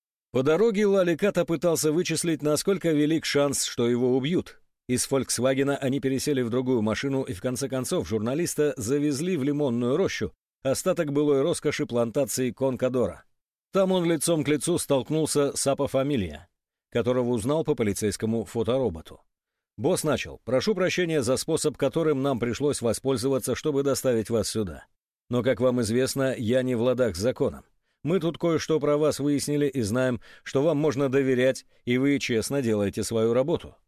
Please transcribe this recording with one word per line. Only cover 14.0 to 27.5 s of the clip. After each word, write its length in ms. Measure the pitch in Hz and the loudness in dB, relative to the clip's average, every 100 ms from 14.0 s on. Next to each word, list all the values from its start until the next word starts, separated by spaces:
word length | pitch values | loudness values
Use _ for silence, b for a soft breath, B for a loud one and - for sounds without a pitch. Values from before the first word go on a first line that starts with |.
| 170 | 2
лицом 380 | 165 165 165 | 0 0 0
к 40 | 131 | 2
лицу 320 | 151 - 175 | 0 0 -2
столкнулся 760 | - 139 117 156 147 147 139 - | 0 0 0 0 0 2 0 0
с 120 | 135 | 0
Апа 200 | 139 139 | 0 0
Фамилия, 600 | 135 135 139 90 82 87 _ _ _ _ | 0 0 0 -2 -8 -18 _ _ _ _
которого 380 | 120 117 127 120 | -2 0 0 0
узнал 340 | 123 110 151 | -2 0 -2
по 120 | 156 139 | 0 0
полицейскому 680 | 107 98 107 - 110 113 | 0 0 -2 -2 -2 -2
фотороботу. 800 | 101 120 95 131 120 80 - - _ _ _ _ _ - | -4 -4 0 0 0 -4 -12 -20 _ _ _ _ _ -4
Босс 260 | 127 180 | 0 0
начал: 380 | 156 123 - 67 - | 0 -2 -4 -12 -2
"Прошу 280 | 127 202 | 0 2
прощения 480 | 190 185 - 180 160 | 0 0 0 0 0
за 160 | 120 131 | 0 0
способ, 400 | - 160 156 120 | 0 0 0 0
которым 460 | 139 160 156 139 | 0 0 0 0
нам 160 | 139 127 | 0 -2
пришлось 420 | 120 113 143 131 | -2 -2 -2 0
воспользоваться, 720 | 117 104 135 131 127 131 120 | -2 -2 0 0 0 0 -2
чтобы 300 | 120 156 139 | -2 -2 0
доставить 480 | 139 127 135 113 107 | 0 0 0 0 0
вас 180 | 113 98 | 0 0
сюда. 380 | 110 98 76 - _ _ _ - | -2 -4 -8 -18 _ _ _ -6
Но, 140 | 120 | -2
как 160 | 123 123 | 0 2
вам 200 | 127 123 | 2 2
известно, 520 | 107 117 127 139 135 113 | 2 2 0 0 -2 0
я 280 | 110 127 | 0 0
не 100 | 127 | 2
в 80 | 120 | 0
ладах 340 | 120 123 123 85 | 2 2 0 0
с 40 | |
законом. 460 | 113 120 127 | -2 0 -2